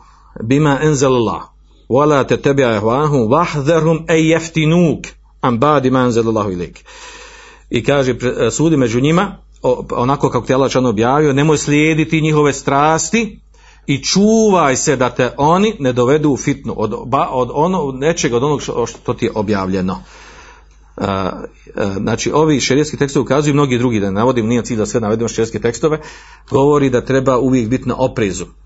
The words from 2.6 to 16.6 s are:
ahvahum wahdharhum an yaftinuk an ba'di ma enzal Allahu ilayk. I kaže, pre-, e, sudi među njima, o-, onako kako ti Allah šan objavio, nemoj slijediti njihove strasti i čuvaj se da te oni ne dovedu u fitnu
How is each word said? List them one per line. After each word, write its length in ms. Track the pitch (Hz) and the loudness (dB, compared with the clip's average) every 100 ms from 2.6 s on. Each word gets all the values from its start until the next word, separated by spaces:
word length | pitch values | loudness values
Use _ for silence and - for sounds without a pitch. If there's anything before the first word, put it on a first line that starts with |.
ahvahum 640 | 123 107 110 127 151 143 110 | 2 2 0 0 0 2 2
wahdharhum 760 | 151 175 151 135 165 160 160 165 | 2 0 -2 0 2 2 0 0
an 100 | 160 | 2
yaftinuk 920 | 160 160 165 160 156 175 165 107 - - _ _ | 2 0 0 -2 2 4 2 0 -8 -20 _ _
an 180 | 131 117 | -2 0
ba'di 320 | 143 147 127 | 2 2 2
ma 140 | 131 123 | 2 2
enzal 220 | 113 113 | 0 0
Allahu 240 | 110 101 | 0 -2
ilayk. 320 | 90 87 - - - - - - - - - - | -4 -8 -12 -20 -20 -20 -20 -20 -20 -20 -20 -6
I 140 | 117 | -4
kaže, 300 | 110 143 127 | 0 0 0
pre-, 340 | 117 123 - 117 | -2 -2 -2 -2
e, 40 | |
sudi 260 | 127 165 147 | 0 0 2
među 240 | 120 120 | 0 0
njima, 360 | 143 170 196 - - - | 2 2 0 -6 -20 -6
o-, 240 | 131 120 107 | -2 -2 -4
onako 380 | 120 123 139 143 | -2 -2 0 0
kako 160 | 120 - | -2 0
ti 80 | |
Allah 180 | 131 131 | 0 2
šan 140 | 131 123 | 2 0
objavio, 480 | 104 117 147 151 | 0 2 2 2
nemoj 240 | 135 156 147 | 2 2 2
slijediti 640 | 147 147 156 156 151 160 | 2 2 2 0 0 0
njihove 320 | 156 151 147 | 0 2 2
strasti 840 | - - 139 156 160 - 226 226 - - _ - - - | 0 0 2 2 0 0 -2 -2 -8 -20 _ -20 -12 -4
i 160 | 135 | -4
čuvaj 720 | - 185 208 220 214 185 143 131 | 0 2 4 4 4 4 2 0
se 200 | - 127 | 0 0
da 140 | 123 | 0
te 220 | - 123 - | 0 -2 0
oni 380 | 147 180 220 208 | 2 2 0 0
ne 140 | 131 | -2
dovedu 360 | 123 120 151 147 | 0 2 2 2
u 80 | 120 | 0
fitnu 360 | 147 135 | -2 -4